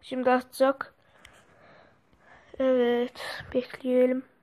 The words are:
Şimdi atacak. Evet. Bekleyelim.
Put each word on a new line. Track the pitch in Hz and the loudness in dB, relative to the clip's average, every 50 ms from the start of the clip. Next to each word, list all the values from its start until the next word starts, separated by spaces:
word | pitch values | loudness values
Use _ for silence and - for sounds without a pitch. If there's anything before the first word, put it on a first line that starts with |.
Şimdi | _ - 262 254 247 254 | _ -8 -8 -2 0 2
atacak. | 247 254 254 - - - 262 262 277 269 - - _ _ _ _ _ _ - - - - _ _ _ _ - - - - - _ _ _ _ _ _ _ _ - - - _ _ - - | 2 2 0 -4 -2 0 2 2 2 -2 -6 -14 _ _ _ _ _ _ -20 -20 -20 -20 _ _ _ _ -20 -20 -20 -20 -20 _ _ _ _ _ _ _ _ -20 -20 -20 _ _ -8 -2
Evet. | 262 262 254 254 240 240 240 240 240 247 - - - - - - - - - | 0 0 2 2 2 2 2 0 -2 -4 -6 -12 -14 -12 -12 -12 -14 -4 -4
Bekleyelim. | 254 247 - - - - 254 247 254 254 254 254 262 262 _ _ _ | -4 -4 -4 -14 -10 -4 0 2 4 4 4 2 -2 -6 _ _ _